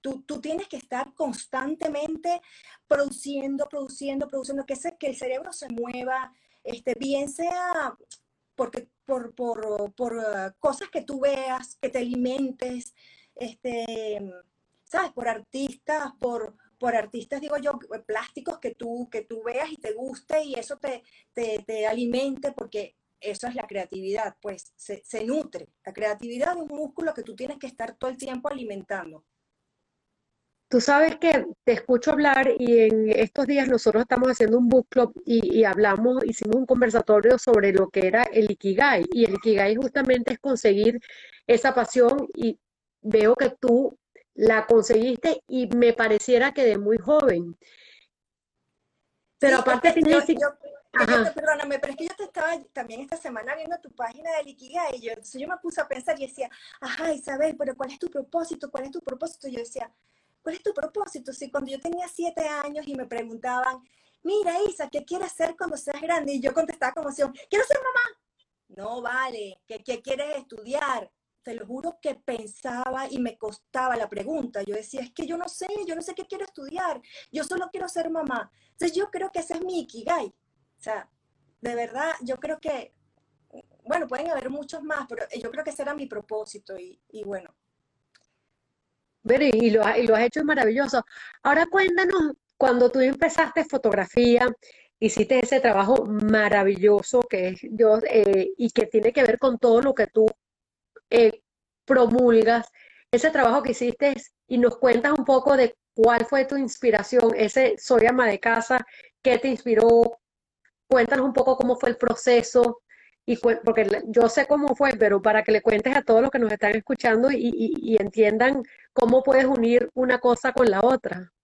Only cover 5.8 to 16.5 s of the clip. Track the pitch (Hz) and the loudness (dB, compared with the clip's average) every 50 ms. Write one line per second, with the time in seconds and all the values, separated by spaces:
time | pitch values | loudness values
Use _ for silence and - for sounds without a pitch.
5.8 | 240 240 247 247 247 254 262 262 247 247 _ _ _ _ _ _ _ 226 240 233 | -8 -8 -8 -10 -6 -6 -6 -6 -6 -10 _ _ _ _ _ _ _ -14 -14 -8
6.8 | _ 262 240 226 262 269 277 277 285 285 285 - 339 349 359 359 359 359 349 330 | _ -6 -6 -4 -4 -4 -2 -2 -4 -6 -6 -6 -4 -4 -4 -4 -4 -4 -4 -4
7.8 | 294 247 - _ _ _ - _ _ _ _ _ _ _ _ - 247 - - 240 | -6 -8 -10 _ _ _ -20 _ _ _ _ _ _ _ _ -8 -8 -6 -6 -14
8.8 | 240 _ _ _ _ - 269 247 233 233 _ - 247 240 226 220 214 214 208 202 | -16 _ _ _ _ -6 -6 -6 -6 -12 _ -8 -8 -6 -6 -6 -6 -6 -6 -6
9.8 | 202 202 196 - 247 240 233 233 226 214 208 196 190 190 196 _ - 302 - - | -6 -8 _ -6 -6 -6 -6 -6 -6 -6 -6 -6 -8 -10 -12 _ -2 -2 -2 -2
10.8 | 403 - _ 320 - - 285 269 262 285 277 269 262 262 254 262 254 - - _ | -12 -10 _ -10 -10 -8 -8 -2 0 0 0 -2 -4 -6 -6 -8 -10 -14 -14 _
11.8 | - 254 262 254 247 240 247 247 247 247 254 269 277 262 254 _ 254 254 247 247 | -8 -6 -4 -4 -6 -4 -4 -4 -4 -4 -2 -4 -4 -6 -6 _ -8 -8 -8 -10
12.8 | 240 - _ _ _ _ _ _ _ _ _ - 247 247 220 _ _ 254 240 233 | -14 -16 _ _ _ _ _ _ _ _ _ -14 -14 -14 -14 _ _ -8 -6 -6
13.8 | 226 233 226 226 220 220 208 208 202 196 180 180 180 _ _ _ _ _ _ _ | -8 -8 -8 -8 -6 -6 -8 -8 -10 -14 -16 -20 _ _ _ _ _ _ _ _
14.8 | _ _ - 349 381 285 _ 247 240 233 226 220 196 _ - 262 277 269 - _ | _ _ -4 -4 -4 -4 _ -6 -6 -6 -6 -6 -10 _ -8 -8 -8 -8 -8 _
15.8 | _ - 302 311 294 269 - _ - 247 240 233 220 214 | _ -4 -4 -4 -4 -8 -12 _ -8 -6 -6 -6 -8 -10